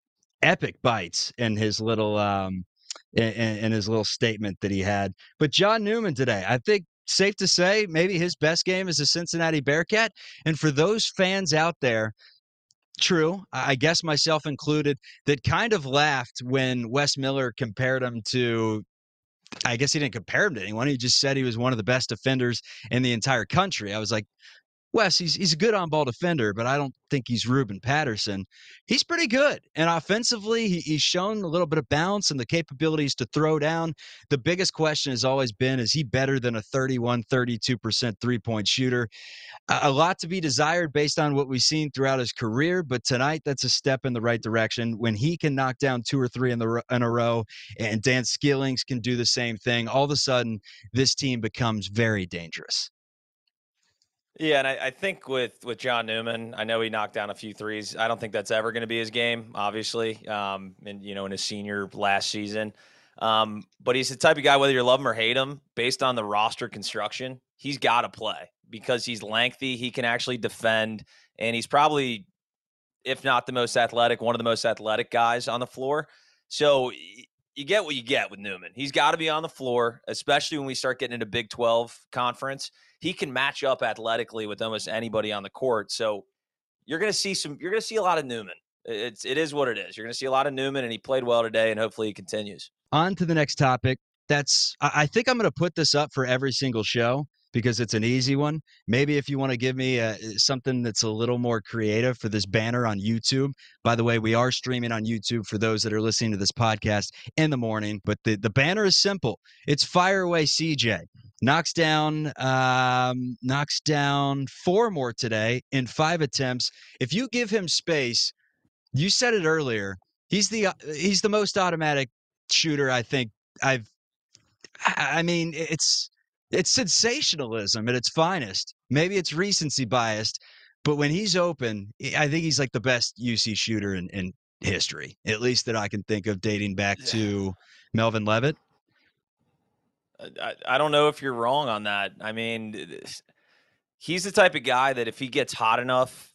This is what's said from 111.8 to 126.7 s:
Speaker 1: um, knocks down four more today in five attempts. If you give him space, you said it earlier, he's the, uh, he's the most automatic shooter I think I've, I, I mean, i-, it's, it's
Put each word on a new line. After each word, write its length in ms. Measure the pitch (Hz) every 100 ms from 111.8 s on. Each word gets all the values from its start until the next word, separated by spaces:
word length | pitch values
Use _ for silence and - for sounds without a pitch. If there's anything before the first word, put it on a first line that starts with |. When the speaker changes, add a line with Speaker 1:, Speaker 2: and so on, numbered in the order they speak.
| 156 156 156 151 151 -
Speaker 1:
um, 960 | 131 131 127 127 127 127 127 127 127 120
knocks 380 | 127 135 147 -
down 640 | - 147 143 143 139 139 131
four 440 | - - 196 233
more 220 | 170 123
today 480 | 113 123 110 113 123 -
in 160 | 135 123
five 360 | - 156 170
attempts. 480 | 143 - 131 127 - - - -
If 140 | 127
you 160 | 190 262
give 220 | 247 226
him 180 | 214 170
space, 640 | - - 156 123 113 - - _ _ _ _ _
you 160 | 131 185
said 240 | - 240
it 100 | 220
earlier, 540 | 160 160 135 110 98 95 _ _ -
he's 200 | 196 202
the, 200 | 220 190
uh, 40 | - 139
he's 340 | 151 185 190
the 80 | 214
most 300 | 214 202 196
automatic 500 | 180 165 156 143 131 _ _ _ -
shooter 400 | - 160 147 135
I 120 | 127
think 280 | 113 139 113 - _ -
I've, 240 | 135 131 110 _ _ _ _ _ _ _ - - -
I, 320 | - 143 156
I 40 |
mean, 320 | 170 170 165
i-, 120 | 151 160
it's, 380 | 160 - - - _ _ _ _
it's 180 | 170 180